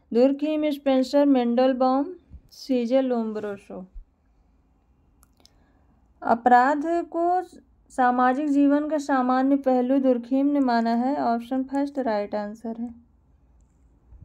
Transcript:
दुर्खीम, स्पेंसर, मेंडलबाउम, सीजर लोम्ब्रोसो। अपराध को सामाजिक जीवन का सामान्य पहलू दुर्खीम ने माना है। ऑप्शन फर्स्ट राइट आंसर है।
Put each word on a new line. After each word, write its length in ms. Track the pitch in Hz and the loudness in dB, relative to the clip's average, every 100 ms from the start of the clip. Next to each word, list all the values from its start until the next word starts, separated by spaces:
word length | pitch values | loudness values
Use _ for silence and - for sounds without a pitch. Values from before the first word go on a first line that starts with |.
| _ | _
दुर्खीम, 580 | 220 262 277 294 311 302 | 2 2 2 -2 -2 -2
स्पेंसर, 560 | 285 269 262 254 285 285 | -2 0 0 2 2 4
मेंडलबाउम, 800 | 262 240 240 262 247 254 262 311 359 _ - - | 2 2 2 2 2 0 0 -2 -8 _ -20 -20
सीजर 500 | - - 247 233 262 | -20 -4 -2 2 0
लोम्ब्रोसो। 840 | 262 240 220 214 208 202 - 196 185 - - _ _ _ _ _ _ _ _ _ _ _ _ _ _ _ _ _ _ _ _ _ | 2 -2 -4 -6 -8 -10 -14 -16 -16 -18 -20 _ _ _ _ _ _ _ _ _ _ _ _ _ _ _ _ _ _ _ _ _
अपराध 640 | 349 233 247 240 254 294 320 | -2 0 4 4 4 0 -2
को 560 | 339 339 330 339 359 359 - _ _ _ | -4 -4 -4 0 -2 -4 -14 _ _ _
सामाजिक 580 | - 247 247 254 262 302 | 0 0 4 2 2 0
जीवन 400 | 277 285 294 302 | 2 4 2 0
का 80 | 302 | -4
सामान्य 580 | 285 269 254 254 269 277 | -2 0 0 0 2 0
पहलू 440 | 262 254 247 277 | 2 0 2 2
दुर्खीम 460 | 262 247 233 269 285 | 2 0 0 0 0
ने 140 | 285 | 0
माना 360 | 262 233 226 233 | 0 0 0 0
है। 200 | 254 294 | 0 -2
ऑप्शन 480 | 247 233 233 262 | -2 -2 -4 -6
फर्स्ट 360 | 262 277 285 277 | -4 -4 -4 -4
राइट 360 | 233 214 208 208 | -4 -2 -4 -6
आंसर 400 | 208 220 226 226 | -8 -10 -10 -10
है। 140 | 240 233 _ _ _ _ _ _ _ _ _ _ _ - | -10 -12 _ _ _ _ _ _ _ _ _ _ _ -20